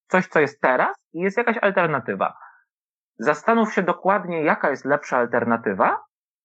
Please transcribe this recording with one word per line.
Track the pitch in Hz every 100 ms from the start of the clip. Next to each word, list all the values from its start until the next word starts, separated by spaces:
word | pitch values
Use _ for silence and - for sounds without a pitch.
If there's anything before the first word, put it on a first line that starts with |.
| -
coś, | 185 -
co | 165
jest | 139 -
teraz | 147 127 254 392 _
i | 160
jest | 196 196
jakaś | 233 226
alternatywa. | 202 190 165 139 - 98 90 - - _ _ _ _ _ _ -
Zastanów | 123 151 - 233 220
się | -
dokładnie, | 180 170 185 202 180 165
jaka | 156 214 165
jest | 131 131
lepsza | 143 - 131
alternatywa. | 117 120 117 117 113 95 165 415 - _ _ _